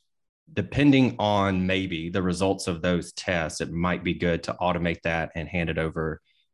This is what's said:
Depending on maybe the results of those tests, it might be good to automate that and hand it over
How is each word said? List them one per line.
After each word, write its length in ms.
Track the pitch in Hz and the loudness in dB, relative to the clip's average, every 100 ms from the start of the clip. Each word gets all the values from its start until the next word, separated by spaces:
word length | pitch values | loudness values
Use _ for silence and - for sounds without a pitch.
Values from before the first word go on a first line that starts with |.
| _ _ _ _ _ | _ _ _ _ _
Depending 640 | - 92 123 147 135 127 120 | -6 -4 2 6 6 4 2
on 480 | 104 104 98 92 92 | 2 4 2 2 0
maybe 420 | 95 95 85 85 | 0 -2 -4 -4
the 140 | 95 | -2
results 440 | 92 87 95 95 - | 0 2 0 0 -2
of 140 | 85 | -2
those 300 | 90 90 82 | 0 0 -2
tests, 480 | - - 87 78 - | -6 -2 -2 -2 -4
it 100 | 80 | -6
might 320 | 82 87 87 | -2 -2 0
be 120 | 90 82 | -2 0
good 260 | 87 82 | 0 0
to 140 | - - | -2 -2
automate 440 | 87 87 85 85 | -2 0 -2 -2
that 260 | 85 82 78 - | -2 -2 -2 -6
and 120 | 78 | -6
hand 220 | 90 82 | -4 -2
it 80 | 80 | -2
over 440 | 80 78 80 78 _ _ _ | -2 -4 -6 -6 _ _ _